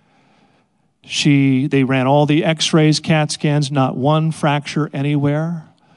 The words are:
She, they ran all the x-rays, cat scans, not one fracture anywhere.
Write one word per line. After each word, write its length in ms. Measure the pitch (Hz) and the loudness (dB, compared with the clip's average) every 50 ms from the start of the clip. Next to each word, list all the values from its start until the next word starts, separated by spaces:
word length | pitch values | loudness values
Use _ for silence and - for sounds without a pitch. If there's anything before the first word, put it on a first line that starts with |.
| _ _ _ _ _ _ _ _ _ _ _ _ _ _ _ _ _ _ _ _ _ | _ _ _ _ _ _ _ _ _ _ _ _ _ _ _ _ _ _ _ _ _
She, 640 | - - - - 156 143 139 139 135 135 127 135 147 | -12 -6 -2 2 2 4 4 4 2 2 2 0 0
they 160 | 143 139 135 | 0 0 0
ran 240 | 123 135 135 127 131 | 0 0 0 0 2
all 180 | 139 147 151 | 2 2 2
the 180 | 143 147 156 - | 2 2 0 0
x-rays, 560 | 165 160 156 - - - 165 156 156 151 151 | 0 -2 -2 -2 0 2 2 4 4 2 0
cat 320 | - - 165 156 151 147 | 0 0 0 0 0 -2
scans, 400 | - - - 156 147 147 147 135 | -4 -4 -2 -2 0 0 -2 -2
not 240 | 143 139 131 127 - | -2 -2 -2 -2 -2
one 360 | 131 123 147 151 156 160 160 | -2 0 0 2 2 0 -2
fracture 580 | 156 - - 151 143 147 139 - - 156 147 - | -4 -2 -2 -2 -2 -2 -4 -6 -4 -4 -4 -4
anywhere. 760 | - 139 139 147 147 143 139 143 147 151 160 165 175 160 156 - _ _ _ _ _ | -4 -6 -4 -2 -2 0 0 0 -2 -2 -4 -6 -8 -10 -12 -16 _ _ _ _ _